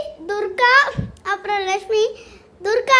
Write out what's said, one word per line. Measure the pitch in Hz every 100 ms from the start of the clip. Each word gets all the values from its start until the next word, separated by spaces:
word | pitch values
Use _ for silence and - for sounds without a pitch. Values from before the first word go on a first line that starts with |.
| 605 - 330
துர்கா, | 415 415 381 494 523 554 - - - 370
அப்புறம் | 392 403 415 381
லட்சுமி. | 392 392 440 453 - - - _ _ 370
துர்கா | 453 494